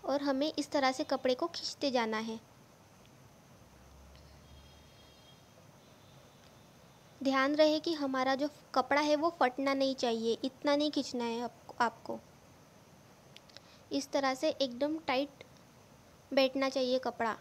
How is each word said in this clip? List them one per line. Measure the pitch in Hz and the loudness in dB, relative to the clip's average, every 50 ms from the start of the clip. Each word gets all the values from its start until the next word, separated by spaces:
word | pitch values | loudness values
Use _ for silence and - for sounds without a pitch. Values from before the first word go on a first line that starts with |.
| - | -2
और | - 269 285 | -2 -2 0
हमें | 277 285 269 262 285 311 - - | 0 0 0 0 0 0 -2 -4
इस | 285 - | -6 -2
तरह | - 294 269 262 | 0 2 2 2
से | 262 - 302 | 0 0 -2
कपड़े | - 277 262 - 254 254 | -2 -2 0 0 0 0
को | 254 330 | 0 -2
खींचते | 339 - - - - - - 294 285 | -6 -6 -8 -10 -10 -6 -4 -4 0
जाना | 240 247 226 220 220 220 | 0 0 0 0 -2 -4
है। | 226 226 226 220 - - - - - - - - - - - - - - - - - - - - - - - - - - - - - - - - - - - - - - - - - - - - - - - - - - - - - - - - - - - - - - - - - - - - - - - - - - - - - - - - - - - - - - - - - - - - - - - - | -4 -6 -8 -10 -12 -20 -20 -20 -20 -20 -20 -20 -20 -20 -20 -20 -20 -20 -20 -20 -20 -20 -20 -20 -20 -20 -20 -20 -20 -20 -20 -20 -20 -20 -20 -20 -20 -20 -20 -20 -20 -20 -20 -20 -20 -20 -20 -20 -20 -20 -20 -20 -20 -20 -20 -20 -20 -20 -20 -20 -20 -20 -20 -20 -20 -20 -20 -20 -20 -20 -20 -20 -20 -20 -20 -20 -20 -20 -20 -20 -20 -20 -20 -20 -20 -20 -20 -20 -20 -20 -20 -20 -20 -20 -20 -20 -20 -20 -12 -2
ध्यान | 262 269 262 269 262 277 302 | 0 2 4 4 4 4 6
रहे | 302 311 302 302 311 | 6 6 6 6 2
कि | 311 339 330 | 0 -2 -2
हमारा | 302 285 269 262 262 262 262 269 | -2 -2 -2 0 0 2 2 2
जो | 254 294 294 - - - - - | 2 0 -4 -4 -10 -18 0 0
कपड़ा | 262 254 - 277 285 | 0 2 4 2 2
है | 302 302 302 | 4 4 2
वो | 294 311 339 339 - | 2 2 -2 2 2
फटना | 269 247 247 - 269 277 277 | 0 0 2 0 -2 0 2
नहीं | 269 269 269 262 | 2 2 0 0
चाहिए, | 254 - 240 226 226 226 233 226 - - | 0 0 0 0 0 0 -2 -2 0 -4
इतना | 262 - - - 294 285 | -6 -6 -2 0 2 2
नहीं | 294 302 302 | 2 2 0
खींचना | 294 294 262 - - 240 233 | -2 -2 -4 -4 -6 -4 -4
है | 233 226 233 | -4 -4 -4
आप, | 240 233 - - - - - - | -6 -8 -10 -14 -20 -20 -2 -2
आपको। | 240 226 - - - - 233 220 - - - - - - - - - - - - - - - - - - - - - - - - - - - - - - - - - - | -2 -2 -2 -6 -10 -10 -10 -10 -12 -18 -20 -20 -20 -20 -20 -20 -20 -20 -20 -20 -20 -20 -20 -20 -20 -20 -20 -20 -20 -20 -20 -20 -20 -20 -20 -20 -20 -20 -20 -20 -14 -6
इस | - 277 - - | -6 -6 -6 -2
तरह | - 285 269 262 262 | -2 0 0 0 -2
से | 262 311 311 | 0 -2 -2
एकदम | - - 277 254 240 240 285 302 311 | 0 0 -4 -4 -2 -2 -2 -2 -2
टाइट | 320 - - 254 254 285 285 - - - - - - - - - - - - - - - - - - - - | -4 -4 -2 0 0 -2 -4 -8 -20 -20 -20 -20 -20 -20 -20 -20 -20 -20 -20 -20 -20 -20 -20 -20 -20 -14 0
बैठना | 269 277 262 262 262 269 269 269 | 2 2 2 4 2 0 -2 0
चाहिए | 269 277 254 247 254 254 | 0 0 0 0 0 0
कपड़ा। | 254 247 233 - 233 220 208 - | -2 -4 -4 -2 -2 -2 -2 -6